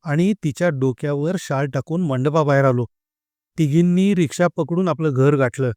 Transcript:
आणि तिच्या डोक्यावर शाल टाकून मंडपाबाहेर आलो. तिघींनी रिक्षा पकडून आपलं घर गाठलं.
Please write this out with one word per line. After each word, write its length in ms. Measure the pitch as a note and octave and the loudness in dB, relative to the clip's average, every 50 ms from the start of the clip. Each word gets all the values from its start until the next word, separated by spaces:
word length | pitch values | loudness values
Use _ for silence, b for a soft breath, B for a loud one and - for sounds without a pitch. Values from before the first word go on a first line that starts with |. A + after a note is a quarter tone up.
| _ | _
आणि 280 | E3 D3 D#3 F3 G3+ G#3+ _ - | -2 0 2 2 0 0 _ -4
तिच्या 240 | D3+ B2+ - F3 F3 | -6 -4 -2 -2 -2
डोक्यावर 680 | D3+ C3 C3 C3 B2 - - D3 C#3+ C#3+ D3 E3 F#3 F3+ | 0 0 -2 -2 -2 -4 -6 -4 -4 -2 -2 -4 -4 -6
शाल 280 | - - D3 C3 C#3+ | -6 -4 -4 -4 -4
टाकून 360 | C#3+ C3 C#3 - - D#3 F3+ | -4 -4 -8 -6 -4 -4 -4
मंडपाबाहेर 640 | F#3 D3+ C3 B2+ C3 C#3+ D3 D#3+ D3+ C#3+ C#3+ C#3 C3+ | -2 -2 -2 -2 -2 0 0 0 2 2 2 4 4
आलो. 200 | C3+ B2 B2 A#2+ - _ _ _ _ _ _ _ _ _ _ _ _ _ - | 4 2 0 -2 -4 _ _ _ _ _ _ _ _ _ _ _ _ _ -2
तिघींनी 560 | D#3+ C#3+ C#3+ E3 F3 F3+ F3 F3+ F#3+ G3+ G3+ | 0 2 4 2 4 4 4 2 2 2 2
रिक्षा 320 | F#3 E3+ C3+ - - F3 F3 _ | 2 0 -2 0 0 -2 -2 _
पकडून 320 | - D#3+ B2+ E3+ E3+ F#3+ F3 | -4 -4 -4 -2 -2 -2 -2
आपलं 220 | D3+ C3 D#3 D#3 | -2 -2 -2 -2
घर 220 | C3+ B2 C3 C#3+ D3+ | 2 4 4 4 4
गाठलं. 360 | C#3 C3+ A#2+ - - C3 B2 A2 | 2 0 -2 -2 -4 -4 -4 -6